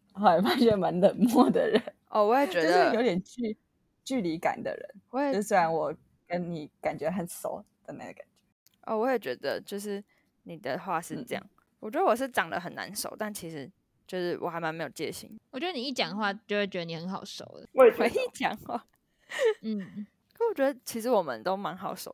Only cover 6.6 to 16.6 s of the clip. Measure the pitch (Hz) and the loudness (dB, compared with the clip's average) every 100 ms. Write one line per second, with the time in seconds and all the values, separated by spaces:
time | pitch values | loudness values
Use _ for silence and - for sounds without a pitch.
6.6 | 151 _ 156 156 151 185 175 - - 180 | -10 _ -6 -4 -4 -4 -6 -8 -8 -10
7.6 | 208 _ - - - - - _ _ _ | -14 _ -18 -16 -16 -18 -20 _ _ _
8.6 | _ _ - 220 247 247 160 123 135 104 | _ _ -4 -2 0 0 -2 -6 -4 -4
9.6 | - 202 208 202 - _ _ _ 185 165 | -6 -8 -6 -8 -10 _ _ _ -16 -10
10.6 | - 170 180 170 170 156 - 139 - _ | -6 -6 -4 -6 -4 -10 -8 -8 -10 _
11.6 | _ _ 214 277 381 226 269 220 165 - | _ _ -6 2 2 2 0 -2 -2 -4
12.6 | 175 - 95 208 - - 214 208 170 156 | -6 -10 -10 -8 -10 -8 -8 -8 -10 -10
13.6 | 135 - _ _ - 185 175 151 165 165 | -12 -16 _ _ -10 -4 -4 -2 -4 -4
14.6 | 165 160 143 - 127 - - 220 _ 262 | -6 -6 -8 -6 -8 -8 -14 -20 _ -8
15.6 | 349 302 269 254 165 196 208 196 - 208 | -6 -6 -6 -4 -4 -2 -4 -4 -4 -2